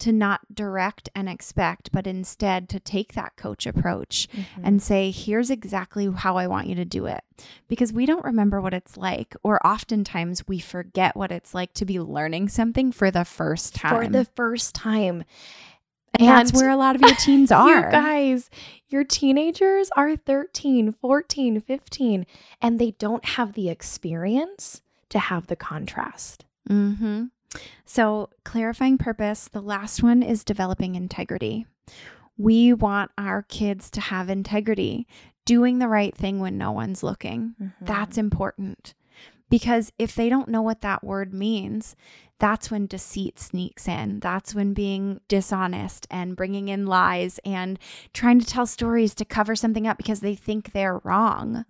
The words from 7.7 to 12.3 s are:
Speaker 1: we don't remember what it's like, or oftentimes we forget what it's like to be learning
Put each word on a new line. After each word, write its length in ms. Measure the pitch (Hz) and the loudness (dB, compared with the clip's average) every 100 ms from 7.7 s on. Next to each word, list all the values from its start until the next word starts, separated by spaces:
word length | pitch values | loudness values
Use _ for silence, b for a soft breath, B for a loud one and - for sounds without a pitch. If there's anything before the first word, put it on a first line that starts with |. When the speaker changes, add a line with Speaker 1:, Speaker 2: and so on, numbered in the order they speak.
| 233 240 | -2 0
Speaker 1:
we 120 | 220 269 | 2 2
don't 180 | 339 | 0
remember 360 | - 226 208 196 | 0 2 2 2
what 140 | 190 | -2
it's 220 | 185 - - | -6 -10 -8
like, 380 | 185 - - - | -6 -6 -8 -6
or 220 | - 214 - | 0 2 4
oftentimes 800 | 214 - 214 196 180 170 180 - | 0 -2 -2 -2 -4 -4 -6 -6
we 100 | 185 | -8
forget 580 | - 180 185 190 185 202 | -8 -10 -6 0 0 0
what 160 | 196 | -6
it's 220 | 175 - | -8 -10
like 180 | 185 180 | -8 -8
to 100 | - 196 | -6 -6
be 120 | 185 | -4
learning 480 | 165 147 156 | -6 -4 -4